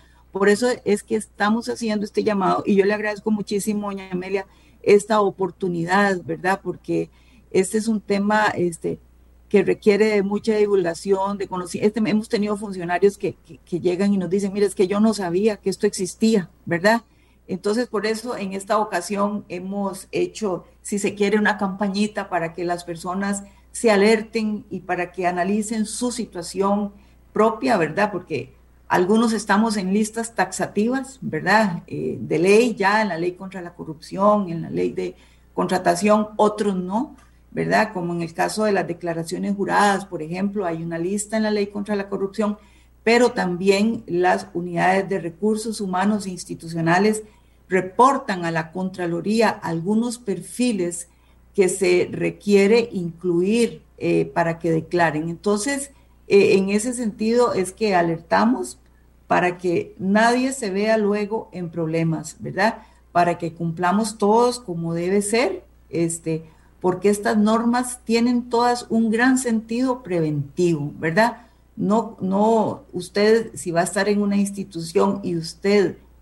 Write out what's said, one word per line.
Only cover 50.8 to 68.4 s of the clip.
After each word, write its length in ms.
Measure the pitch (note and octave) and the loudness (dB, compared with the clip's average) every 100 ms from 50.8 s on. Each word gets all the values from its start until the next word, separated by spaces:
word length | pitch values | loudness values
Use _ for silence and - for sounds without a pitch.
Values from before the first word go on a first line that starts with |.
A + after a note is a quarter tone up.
| F3 F3 - _ _ _ _ | -2 -6 -12 _ _ _ _
que 160 | - F#3 | 2 2
se 400 | F#3 F#3 F3+ - | 2 2 4 2
requiere 760 | D#3 E3+ E3 - G3+ G3 A#3 A3+ | -2 -4 -4 4 6 6 4 2
incluir, 920 | G3 E3+ E3 F#3 E3+ F#3 A3+ A#3 - - - | -4 -8 -4 0 2 2 2 2 -2 -18 -6
eh, 320 | E3+ E3 D#3+ | 0 0 0
para 280 | - E3 E3 | 0 -2 -2
que 100 | E3+ | 0
declaren. 580 | D#3+ E3 F3 E3 D3+ E3 | -2 0 0 2 0 -4
Entonces, 640 | E3+ G#3 G#3 C#4 C#4 - - _ _ - | -4 -2 0 -2 -4 -6 -16 _ _ 2
eh, 260 | G3+ F#3+ | 6 6
en 140 | G3 F#3+ | 4 4
ese 240 | G#3 A#3+ | 0 -2
sentido 580 | A#3+ A#3 E3+ A3 A#3+ A#3+ | -4 -6 -2 0 2 2
es 200 | F#3+ F#3 | 0 -4
que 240 | - A3 F#3 | -2 0 2
alertamos 800 | E3+ E3 - F#3 G#3+ C4 F4+ - _ _ _ _ - | 2 -2 0 2 4 2 -4 -12 _ _ _ _ -2
para 320 | F3 F3+ F3 | 2 2 0
que 380 | F3+ E3+ - - | -2 -2 -4 -6
nadie 540 | F#3+ G#3 A#3 B3 C4 | 0 4 4 2 0
se 180 | B3+ G#3 | -4 -4
vea 260 | F#3+ G#3+ A3 | -2 0 2
luego 500 | G#3 G#3 G#3 G#3+ - | 2 0 -2 -6 -8
en 180 | F3+ F3 | -10 -8
problemas, 680 | E3+ D#3+ E3 E3 D#3 D#3 - | -6 -2 0 0 -2 -6 -12
¿verdad? 440 | C#3+ F3 G#3 A3+ - _ _ | -8 0 0 -2 -10 _ _
Para 280 | E3+ F3 E3+ | 2 2 0
que 160 | E3+ | -6
cumplamos 640 | D#3+ E3+ E3 F3+ G3+ A3 - | -6 -6 -2 0 0 0 0
todos 420 | G3+ A3 A#3+ A#3+ | 2 4 2 0
como 340 | - E3+ E3 | -6 -6 -4
debe 260 | E3+ F3 G3+ | -4 0 0
ser, 440 | G3+ A3+ C#4+ F#4 - _ _ | 0 0 0 -4 -12 _ _
este, 560 | D#3+ E3 E3 D#3+ D#3+ - - _ _ | -2 -2 -4 -6 -6 -8 -20 _ _
porque 300 | F3+ F3+ G3+ | -2 2 2
estas 260 | G#3 G#3+ A3 | 2 2 2
normas 640 | G#3 A3+ A#3 A#3+ B3 - | 4 4 2 0 -2 -6
tienen 440 | - A3+ A#3 B3 | -2 2 2 0